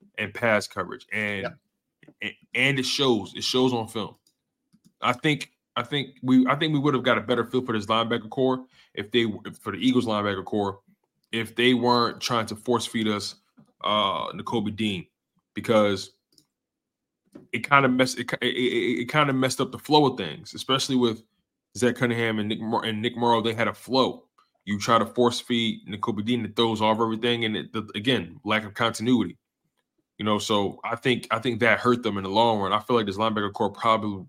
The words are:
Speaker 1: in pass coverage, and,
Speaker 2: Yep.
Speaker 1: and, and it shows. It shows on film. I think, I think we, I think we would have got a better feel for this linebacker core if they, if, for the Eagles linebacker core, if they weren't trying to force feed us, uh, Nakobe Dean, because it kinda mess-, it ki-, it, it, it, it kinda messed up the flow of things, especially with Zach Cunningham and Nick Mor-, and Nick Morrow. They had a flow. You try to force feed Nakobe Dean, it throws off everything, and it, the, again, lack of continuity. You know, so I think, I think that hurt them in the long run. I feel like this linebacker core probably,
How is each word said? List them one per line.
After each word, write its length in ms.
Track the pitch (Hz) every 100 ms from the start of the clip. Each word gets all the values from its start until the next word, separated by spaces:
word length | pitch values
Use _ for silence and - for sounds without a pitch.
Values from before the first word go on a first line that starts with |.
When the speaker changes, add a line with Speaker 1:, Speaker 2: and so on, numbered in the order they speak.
| _ -
Speaker 1:
in 140 | 101
pass 340 | - 117 104 -
coverage, 400 | 101 90 - -
and, 300 | 107 104 101
Speaker 2:
Yep. 160 | 95 - _ _ _ _ _ -
Speaker 1:
and, 120 | 107 - _
and 240 | 117 135 135
it 60 |
shows. 480 | 127 - 135 110 95
It 100 | -
shows 280 | - 127 127
on 160 | 120 107
film. 280 | 113 95 - _ _ _ _ _ _ _ -
I 120 | 120
think, 380 | 123 156 147 - _ _ 120
I 60 |
think 340 | 120 143 135 -
we, 240 | 127 127 127
I 100 | 143
think 160 | 160
we 60 | 147
would 160 | 147
have 80 | 127
got 160 | 127 107
a 40 |
better 220 | 107 117
feel 200 | 113 127
for 80 | 127
this 140 | 110 104
linebacker 420 | 113 113 117 107
core 360 | 135 131 127 - _ _
if 160 | - -
they, 160 | 120 113 95 95
if, 100 | -
for 140 | 107
the 60 | 95
Eagles 280 | 127 123 113
linebacker 380 | 104 104 95
core, 360 | 92 107 98 98 _ _ _ _ _
if 220 | 113 110
they 200 | - 123
weren't 460 | 123 120 120 117 -
trying 260 | - 117 107
to 100 | 107
force 300 | 123 113 -
feed 220 | 117 107
us, 280 | 104 98 - _ _ _ _
uh, 460 | - 107 98 82 -
Nakobe 420 | 92 - 117 104
Dean, 320 | 104 107 90 - _ _ _ _
because 580 | 107 113 110 104 98 - _ _ _ _ _ _ _ _ _ _ _ _ - -
it 160 | 123 -
kinda 200 | 139 131
mess-, 280 | 127 127 -
it 120 | 123
ki-, 80 | -
it, 40 | 123
it, 120 | -
it, 420 | 120 117 98 117
it 60 | 120
kinda 240 | 151 143
messed 280 | 131 131 135
up 120 | 131
the 60 | 120
flow 280 | - 151 135
of 120 | -
things, 360 | 82 - -
especially 420 | - - 131 - 127
with 260 | 117 110 - _ _ _ _ -
Zach 180 | 123
Cunningham 460 | - 120 117 113 107
and 80 | 104
Nick 120 | 113
Mor-, 240 | 110 113
and 160 | 113 107
Nick 160 | 120 113
Morrow. 240 | 120 113
They 140 | 113
had 140 | 113 104
a 60 |
flow. 500 | - - 131 110 - _ _ _ _
You 140 | - 104
try 200 | - 113
to 80 | -
force 340 | 123 120 120
feed 460 | - 117 113 107 -
Nakobe 360 | 101 117 104
Dean, 200 | 107 120
it 120 | 104 -
throws 260 | 117 107
off 180 | 110 110
everything, 440 | 113 110 120 117
and 120 | 110 98
it, 160 | -
the, 160 | 110 107
again, 440 | 110 120 113 85 87
lack 200 | 104 107
of 100 | 104
continuity. 640 | - 117 110 117 120 90 - _ _ _ _ _ _ _ -
You 60 | 107
know, 120 | 104
so 420 | - 104 95 -
I 120 | 110 117
think, 300 | 131 117 -
I 80 | 113
think 220 | 120 107
that 180 | 117 98
hurt 240 | 123 120
them 160 | 113 98
in 60 |
the 40 | 95
long 320 | 104 117 104
run. 140 | 95
I 60 | 104
feel 140 | -
like 120 | 120 101
this 100 | 95
linebacker 380 | 110 107 101
core 160 | 101 101
probably, 560 | - 117 110 104 98